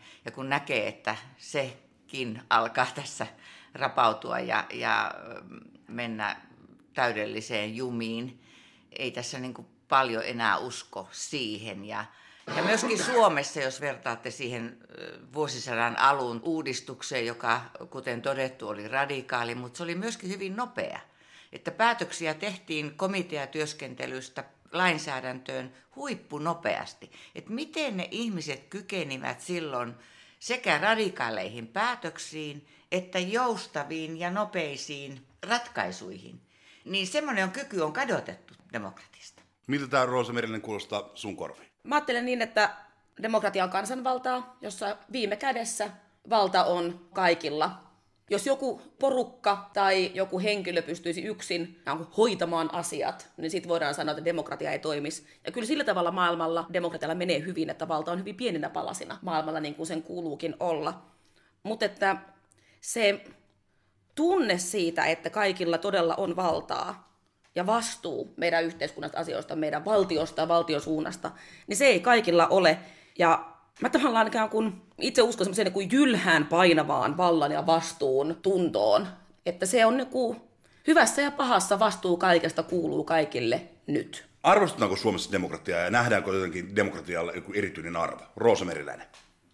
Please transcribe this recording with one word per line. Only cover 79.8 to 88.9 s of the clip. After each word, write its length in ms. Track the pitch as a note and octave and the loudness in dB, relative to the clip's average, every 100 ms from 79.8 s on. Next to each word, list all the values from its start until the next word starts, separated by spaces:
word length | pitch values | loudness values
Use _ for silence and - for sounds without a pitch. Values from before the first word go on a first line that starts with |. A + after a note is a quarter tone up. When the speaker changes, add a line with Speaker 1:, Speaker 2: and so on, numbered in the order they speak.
| A3+ | 6
Speaker 3:
on 120 | C4 | 4
niin 100 | B3+ | 0
kuin 340 | B3+ A#3 - - _ _ _ - | 0 -2 -2 -12 _ _ _ 4
hyvässä 340 | D#4+ A3+ C4+ | 6 6 4
ja 100 | C#4+ | 0
pahassa 480 | C#4+ B3+ G3+ F3+ G3 | 0 4 4 4 4
vastuu 380 | G3+ F#3+ F#3 F3 | 2 2 2 4
kaikesta 460 | F#3 E3+ D#3+ D#3+ | 6 6 4 -2
kuuluu 400 | D#3+ F3+ D#3+ D3 | -2 0 0 0
kaikille 580 | D3 E3 D3+ B2 A2+ C#3 - - - | 2 2 2 0 0 0 -2 -12 -2
nyt. 420 | - - - - _ | -2 -2 -10 -18 _
Speaker 2:
Arvostetaanko 520 | - G3+ F3+ - G#2 F#2+ | 6 6 6 2 0 2
Suomessa 360 | A2 F2+ - | 0 0 0
demokratiaa 480 | F#2+ F2 - - E2+ | -2 -2 -4 -2 0
ja 100 | F2 | 2
nähdäänkö 440 | A#2 A#2+ G2+ F#2+ | 4 4 4 2
jotenkin 420 | F#2+ F2+ F2+ F2+ G2+ | 0 0 -4 -2 0
demokratialle 560 | G2 E2 E2 E2+ E2+ E2+ | 0 -2 -4 -4 -2 -6
joku 160 | F2+ | -6
erityinen 420 | G2+ G2 E2 E2 E2+ | -2 -2 -4 -6 -2
arvo? 260 | D#2+ - - - | -2 -4 -12 2
Roosa 300 | A2+ G2 F2+ | 4 4 2
Meriläinen. 420 | D#2 C#2+ | -6 -8